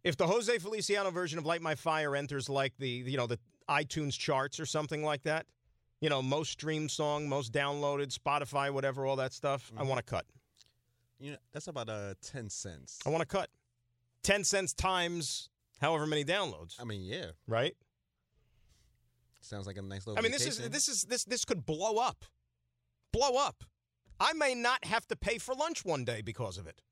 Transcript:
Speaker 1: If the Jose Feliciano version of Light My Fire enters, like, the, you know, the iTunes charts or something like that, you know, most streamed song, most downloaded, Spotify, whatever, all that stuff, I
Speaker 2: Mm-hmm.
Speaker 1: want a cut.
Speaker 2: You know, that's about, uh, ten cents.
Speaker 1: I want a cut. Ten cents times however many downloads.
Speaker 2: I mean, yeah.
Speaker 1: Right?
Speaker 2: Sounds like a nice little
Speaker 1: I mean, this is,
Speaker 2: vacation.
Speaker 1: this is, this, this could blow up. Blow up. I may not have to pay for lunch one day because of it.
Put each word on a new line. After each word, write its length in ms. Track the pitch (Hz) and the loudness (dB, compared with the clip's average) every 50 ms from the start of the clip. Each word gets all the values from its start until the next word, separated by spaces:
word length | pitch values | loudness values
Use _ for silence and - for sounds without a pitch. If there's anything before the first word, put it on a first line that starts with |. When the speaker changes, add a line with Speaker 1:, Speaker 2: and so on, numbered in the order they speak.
| - | 0
Speaker 1:
If 140 | 180 147 - | 0 2 4
the 80 | 185 | 4
Jose 320 | 165 202 240 220 226 240 214 | 4 4 4 4 2 0 0
Feliciano 520 | 165 208 220 214 - - 202 208 196 190 | 0 -4 -4 -2 0 2 2 2 2 0
version 280 | 170 180 180 156 156 170 | 0 -2 -4 -2 -4 -4
of 80 | 143 | 0
Light 160 | 156 170 170 | 0 0 0
My 120 | 165 160 156 | 0 -2 -2
Fire 400 | - - 170 156 156 151 147 139 | 0 0 0 2 2 2 2 0
enters, 360 | 139 147 135 147 139 127 - | 0 -2 -2 -4 -4 -4 0
like, 240 | 139 139 135 131 - - | 0 2 2 0 -2 -4
the, 100 | 135 131 | -4 -4
you 280 | 120 123 123 127 139 | -4 -4 -4 -2 0
know, 100 | 131 120 | 0 0
the 120 | 117 120 - _ _ _ _ _ - | 0 -2 -4 _ _ _ _ _ 2
iTunes 480 | 147 143 151 - - 160 151 143 127 - | 2 2 2 2 -2 -2 -2 -2 -2 -2
charts 420 | - - 143 131 135 143 - - | 0 2 2 2 2 0 -4 -6
or 60 | 160 | -6
something 360 | - - 156 151 135 160 151 | -2 -2 -2 -2 -2 -4 -2
like 200 | 151 151 147 135 | 0 0 0 0
that, 240 | _ 156 156 160 - _ _ _ _ _ _ _ _ _ _ _ | _ 0 0 0 -2 _ _ _ _ _ _ _ _ _ _ _
you 100 | 151 156 | 0 2
know, 100 | 143 135 | 2 2
most 300 | 127 131 139 156 135 - | 2 2 2 2 0 -2
streamed 400 | - - 147 156 156 156 156 143 | -6 -4 -4 -2 -2 0 -2 -2
song, 380 | - - 151 147 147 147 151 143 | 0 0 2 2 2 0 0 0
most 200 | 135 143 135 113 | 0 0 -2 0
downloaded, 640 | 113 143 143 143 143 147 143 143 143 143 143 135 - | 0 0 0 2 0 0 0 0 0 0 -2 -4 -6
Spotify, 540 | - _ 143 143 147 143 - 143 143 139 139 | -4 _ 2 2 2 0 0 -2 0 0 0
whatever, 360 | 139 135 135 135 127 135 135 | 0 0 0 0 0 0 0
all 100 | 135 135 | 0 2
that 160 | 131 131 131 | 2 0 -2
stuff, 400 | - - - 143 139 135 - - 110 | -4 -2 0 0 0 0 -4 -12 -6
I 60 | - | -4
Speaker 2:
Mm-hmm. 80 | 135 135 | 0 0
Speaker 1:
want 120 | 135 123 | 0 0
a 20 | |
cut. 240 | - - 113 87 - _ _ - _ _ _ _ - _ _ _ _ _ _ _ _ _ _ _ | 0 -2 -4 -4 -4 _ _ -20 _ _ _ _ -20 _ _ _ _ _ _ _ _ _ _ _
Speaker 2:
You 120 | 131 147 | -12 -12
know, 60 | 147 - _ _ | -12 -12 _ _
that's 160 | - 147 - 185 | -12 -10 -10 -6
about, 200 | 156 135 117 110 | -6 -6 -4 -4
uh, 260 | 110 104 101 101 98 - | -4 -4 -4 -6 -8 -10
ten 300 | - - - 135 113 101 | -12 -12 -10 -8 -8 -8
cents. 480 | - - - 98 80 71 65 - - - - | -8 -8 -8 -10 -10 -12 -16 -16 -14 -4 -2
Speaker 1:
I 40 | 139 | 0
want 120 | 156 165 | 2 2
a 40 | 160 | 0
cut. 220 | - - 196 175 - _ _ _ _ _ _ _ _ _ _ _ _ _ _ | 2 0 0 0 -2 _ _ _ _ _ _ _ _ _ _ _ _ _ _
Ten 200 | - - 196 208 190 | 4 4 4 4 4
cents 280 | - 202 196 185 - - | 2 2 2 2 0 -2
times 760 | - - 190 185 180 175 170 175 170 147 127 - - - - _ _ _ _ _ - | 0 0 2 2 2 2 2 0 -2 -2 -4 -4 -6 -8 -12 _ _ _ _ _ 0
however 260 | 143 151 165 151 151 | 2 2 2 2 2
many 180 | 156 156 151 143 | 2 0 0 2
downloads. 500 | 143 175 208 190 151 92 76 82 85 - - | 2 2 2 0 -2 -4 -8 -12 -14 -12 -10
Speaker 2:
I 40 | 123 | -8
mean, 180 | 113 104 98 92 | -6 -6 -6 -6
yeah. 220 | 92 120 180 - 85 78 _ _ | -6 -6 -6 -8 -10 -12 _ _
Speaker 1:
Right? 280 | - 113 113 131 170 - _ _ _ _ _ _ _ _ _ _ _ _ _ _ _ _ _ _ _ _ _ _ _ _ _ _ _ _ _ _ _ _ _ | 0 0 2 2 0 -2 _ _ _ _ _ _ _ _ _ _ _ _ _ _ _ _ _ _ _ _ _ _ _ _ _ _ _ _ _ _ _ _ _
Speaker 2:
Sounds 260 | - - 104 101 95 | -14 -10 -10 -8 -8
like 100 | 101 95 | -8 -8
a 60 | 101 | -8
nice 240 | 98 95 98 98 92 | -8 -6 -8 -8 -6
little 120 | 113 107 - | -2 0 2
Speaker 1:
I 40 | |
mean, 100 | 226 226 | 2 2
this 140 | 262 285 - | 2 2 0
is, 100 | - 233 | 0 -2
Speaker 2:
vacation. 160 | 220 240 233 | -4 -4 -4
Speaker 1:
this 160 | 247 294 277 - | 0 0 0 2
is, 140 | 254 - - | 2 -2 0
this, 200 | - 247 240 - | 0 -2 -2 -2
this 200 | 190 247 240 - | -2 -2 -2 0
could 220 | - - 170 120 | 0 -2 -2 0
blow 300 | - 156 156 190 220 214 | -4 -2 0 0 2 2
up. 280 | 214 247 226 - _ - - _ _ _ _ _ _ _ _ _ _ _ _ _ _ _ _ | 2 2 2 -2 _ -18 -20 _ _ _ _ _ _ _ _ _ _ _ _ _ _ _ _
Blow 240 | - 226 277 277 247 | 4 6 6 6 8
up. 280 | 262 285 196 - _ - - _ _ _ _ _ _ _ - - - | 6 4 2 0 _ -20 -20 _ _ _ _ _ _ _ -20 0 4
I 140 | 202 269 | 4 4
may 220 | 330 311 302 269 254 | 6 6 4 4 4
not 300 | 240 233 240 254 247 - | 4 4 2 2 2 2
have 200 | 160 214 226 - - | 0 0 0 0 -2
to 80 | 226 | -6
pay 200 | - - - 233 226 | -2 0 -2 -2 -2
for 160 | - - 262 | -2 -4 -2
lunch 300 | 262 302 339 330 - - | 0 0 -2 -2 -4 -2
one 200 | 190 156 135 123 | 0 0 0 0
day 180 | 120 120 107 | -2 -4 -4
because 340 | 104 113 110 - 120 98 90 | -6 -8 -6 -4 -6 -6 -6
of 100 | 95 98 | -8 -12
it. 140 | 92 - - _ _ | -12 -16 -18 _ _